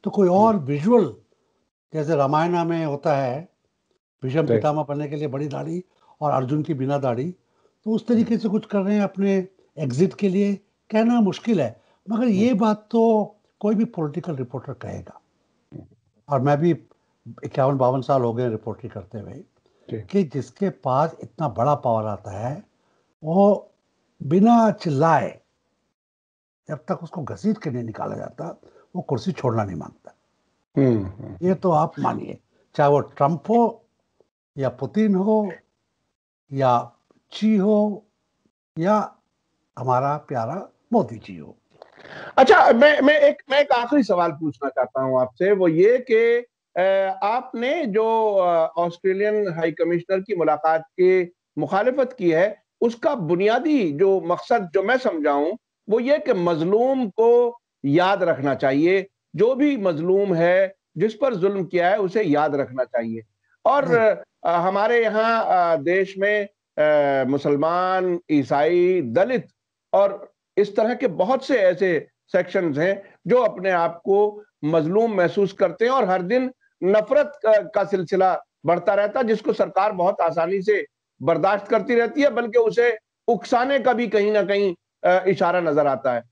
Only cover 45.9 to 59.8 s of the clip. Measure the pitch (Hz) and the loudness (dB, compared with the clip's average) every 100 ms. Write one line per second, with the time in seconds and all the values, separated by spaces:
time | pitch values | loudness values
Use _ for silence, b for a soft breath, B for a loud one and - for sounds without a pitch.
45.9 | 254 - 226 233 240 240 _ _ 160 190 | 4 2 2 2 0 -4 _ _ -2 0
46.9 | 190 190 190 202 254 254 233 247 330 277 | 2 0 -2 -2 -2 -6 -6 -4 -4 -2
47.9 | 202 220 226 220 196 180 170 160 170 170 | 0 0 0 2 2 2 2 0 -2 -4
48.9 | 170 190 190 208 214 202 160 165 156 165 | -4 -4 -2 -2 0 -2 -2 -4 -2 -2
49.9 | 175 165 190 190 190 151 151 156 160 160 | -2 -2 -4 -2 -2 0 0 0 0 -4
50.9 | - 180 185 175 _ _ - 147 190 233 | 0 4 4 0 _ _ -8 -2 0 0
51.9 | 285 254 - 175 160 202 214 _ _ 233 | 0 -4 -2 0 2 0 -2 _ _ -4
52.9 | 233 320 277 156 175 202 240 339 294 180 | 0 -2 -2 -2 0 2 2 2 0 0
53.9 | 143 196 190 170 170 - 233 180 190 190 | 2 2 2 0 -4 0 -2 0 -2 0
54.9 | 254 254 170 147 143 151 - _ _ - | 0 -2 -2 0 0 -2 -4 _ _ -2
55.9 | 220 247 302 302 208 175 165 170 214 247 | -2 2 0 0 0 0 0 2 2 2
56.9 | 269 226 - 233 240 240 240 _ _ 139 | 0 -2 2 4 4 2 -4 _ _ 0
57.9 | 151 180 196 175 139 139 131 139 139 165 | 2 2 2 0 0 -2 0 0 2 2
58.9 | 190 185 _ _ 151 220 262 294 269 | 0 -2 _ _ 0 0 2 0 0